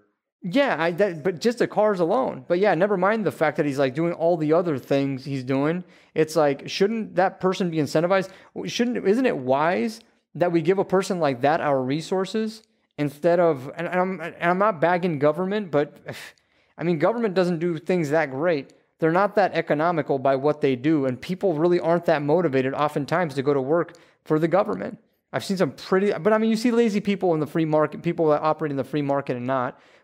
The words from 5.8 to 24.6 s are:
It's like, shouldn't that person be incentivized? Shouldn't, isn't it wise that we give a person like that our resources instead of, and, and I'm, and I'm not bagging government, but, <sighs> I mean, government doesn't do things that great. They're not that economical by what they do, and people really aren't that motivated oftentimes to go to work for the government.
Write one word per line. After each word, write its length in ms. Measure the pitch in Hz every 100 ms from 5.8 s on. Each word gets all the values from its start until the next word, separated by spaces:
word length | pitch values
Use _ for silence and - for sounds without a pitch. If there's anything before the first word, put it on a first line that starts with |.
| - - _
It's 220 | 160 156 160
like, 320 | 147 139 143
shouldn't 460 | - 202 226 185 170
that 240 | 185 -
person 300 | 180 185 185
be 80 | 160
incentivized? 520 | 139 160 175 190 185 - - - 208
Shouldn't, 400 | - 240 214 190
isn't 200 | 226 254
it 100 | 151
wise 640 | 127 135 160 196 233 220 _ _ _ 147
that 160 | 175
we 100 | 170
give 160 | 156 190
a 60 |
person 340 | 175 185 185 180
like 220 | 151 120
that 200 | 139 165
our 220 | 147 139
resources 800 | 127 160 156 185 190 220 220 220 _ _ _ -
instead 440 | 147 143 170 175
of, 280 | 170 139 135 -
and, 120 | 170
and 120 | 180
I'm, 200 | 190 185
and 160 | 160 -
I'm 180 | 175 180
not 220 | 214 170
bagging 380 | 160 180 180 147
government, 520 | 147 151 185 214 190
but, 260 | 156 151 - - - - _
<sighs> 380 | _ _ _ -
I 60 |
mean, 140 | 160 165
government 360 | 175 233 226
doesn't 240 | 180 180 165
do 200 | 175 156
things 320 | - 180 147
that 200 | 160 151
great. 420 | 131 175 151 127 _ _ -
They're 120 | 156
not 240 | 175 202 208
that 180 | 180
economical 640 | 160 160 147 165 165 139 139
by 180 | 139 135
what 240 | 147 147
they 160 | 139 127
do, 300 | 147 156 135
and 140 | 123
people 340 | - 185 196
really 260 | 151 175 175
aren't 240 | 160 170
that 180 | 170 151
motivated 520 | 143 170 165 131 131
oftentimes 600 | 139 147 156 135 165 170
to 80 | 135
go 120 | 135
to 60 | 139
work 360 | 131 170 160 - _ _
for 140 | - 156
the 100 | 165
government. 500 | 180